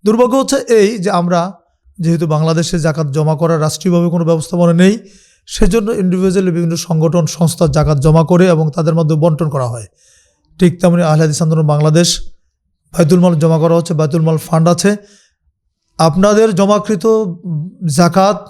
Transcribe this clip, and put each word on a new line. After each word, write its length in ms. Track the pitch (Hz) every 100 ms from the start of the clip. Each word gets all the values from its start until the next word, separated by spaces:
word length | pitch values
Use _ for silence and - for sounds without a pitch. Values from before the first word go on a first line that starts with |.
দুর্ভাগ্য 320 | 202 226 247 269
হচ্ছে 200 | 269 269
এই 420 | - 226 202 233
যে 120 | 180
আমরা 420 | 185 175 175 175 185 _ _ _ -
যেহেতু 280 | 165 170 165
বাংলাদেশে 520 | 151 160 165 165 175
জাকাত 320 | 156 156 151
জমা 240 | 143 156
করার 260 | 151 165 165
রাষ্ট্রীয়ভাবে 500 | 151 - 185 170 170
কোনো 140 | 170
ব্যবস্থাপনা 480 | 165 165 - 175 175
নেই, 260 | 170 190 226 - - _ _ _
সেজন্য 440 | - 190 220 208
ইন্ডিভিজুয়ালি 600 | 220 185 180 190 185 185
বিভিন্ন 260 | 165 170 165
সংগঠন, 500 | - 160 160 170 156
সংস্থা 400 | - 165 - 165
জাকাত 320 | 151 147 147
জমা 260 | 156 160
করে 240 | 160 175 185
এবং 220 | 160 156
তাদের 200 | 143 160
মধ্যে 200 | 165 156
বন্টন 340 | 156 165 151 156
করা 200 | 139 120
হয়। 180 | 120 104 _ _ _ _ _ _ _
ঠিক 220 | 180 175
তেমনি 220 | 180 170
আহলে 200 | 156 156
হাদিস 200 | 160 147
আন্দোলন 240 | 160 160 156
বাংলাদেশ 540 | 147 151 156 170 - - - _ _ _ _ _
বায়তুল 280 | - 160 180
মাল 140 | 180
জমা 240 | 165 165 160
করা 180 | 165 170
হচ্ছে, 180 | 165
বায়তুল 280 | 160 156 165
মাল 140 | 160 160
ফান্ড 320 | - 160 165
আছে। 280 | 175 196 208 - _ _ _ _ _ _ _ _ -
আপনাদের 560 | 160 156 202 214 220
জমাকৃত 680 | 180 196 208 208 208 220 220 214 165 185 156 170 - 170 139
জাকাত 500 | 175 185 196 202